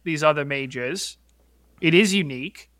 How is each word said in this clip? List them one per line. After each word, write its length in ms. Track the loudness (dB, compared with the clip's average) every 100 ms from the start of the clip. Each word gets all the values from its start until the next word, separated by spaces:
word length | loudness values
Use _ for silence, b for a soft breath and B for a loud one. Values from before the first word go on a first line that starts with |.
these 200 | -6 0
other 200 | 2 2
majors. 760 | -2 -6 -8 -8 -6 -6 -10 -14 _ _ _ _ _ _
It 140 | 2
is 200 | 4 4
unique. 560 | 2 -2 -6 -12 -14 -20